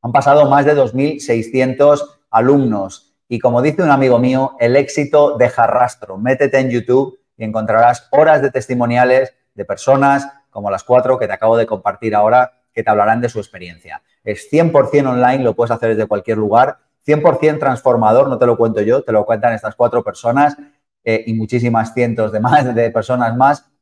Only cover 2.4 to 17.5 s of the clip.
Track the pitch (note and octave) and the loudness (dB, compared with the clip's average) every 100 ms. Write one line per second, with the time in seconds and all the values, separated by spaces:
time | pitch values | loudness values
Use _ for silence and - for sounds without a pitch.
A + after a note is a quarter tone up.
2.4 | B2 C#3+ B2 G#2 F#2+ - _ _ _ A#2+ | 2 2 0 -4 -8 -14 _ _ _ -2
3.4 | B2 A#2+ D3 C#3+ E3+ C#3 C3+ A#2+ B2+ C3 | 0 0 0 0 0 2 4 2 2 -2
4.4 | C3+ - A#2 C3+ C3+ - C#3+ D3+ C#3+ - | -4 -2 0 0 0 -6 0 2 2 2
5.4 | A#2+ - A2+ B2 B2 - - F#2+ A#2+ C3 | -2 2 0 2 -2 -4 -16 -8 -4 -2
6.4 | C#3 C3+ C3 A#2+ A#2+ B2+ C3 - _ _ | 0 0 -2 -4 0 0 0 -10 _ _
7.4 | A2 A2 A2 A2 A#2+ B2 _ C4+ D#3 D3+ | -8 -6 0 2 2 0 _ 2 4 2
8.4 | C3+ C3 A2+ B2 A#2+ A#2+ B2+ C3 C3 _ | 0 -4 -6 -4 -2 0 2 2 0 _
9.4 | _ - G2 G2 - C#3 C#3 C#3 - _ | _ -16 -10 -6 0 2 2 0 -4 _
10.4 | _ G#2+ G2+ F#2+ - B2+ B2+ C3 G#2+ G2 | _ -10 -8 -8 0 0 2 -2 -2 -2
11.4 | A2 A#2 A2+ G#2 G#2 G2 A2+ G#2 G#2+ B2 | 0 0 -2 -4 -6 -6 -4 0 2 2
12.4 | B2+ _ _ - A2+ G#2 G#2 A#2 A#2+ A2 | 0 _ _ -6 -2 0 0 0 -4 -8
13.4 | G2 F#2 F2+ E2 D#2+ D2+ _ _ G#2+ G#2 | -14 -18 -20 -20 -20 -20 _ _ -10 -10
14.4 | - D3+ E3 D#3 C3 C#3+ C3+ B2 B2 C3+ | -2 0 2 2 2 0 0 0 0 2
15.4 | B2 - A#2 A#2 A2+ G#2+ G#2+ G#2 G#2 G#2+ | -2 -2 -2 -2 -2 -2 -2 -4 -4 -4
16.4 | G#2 A2+ C3+ - _ _ - D3 E3 B2+ | 2 2 2 -2 _ _ -2 2 2 2
17.4 | D3+ | 0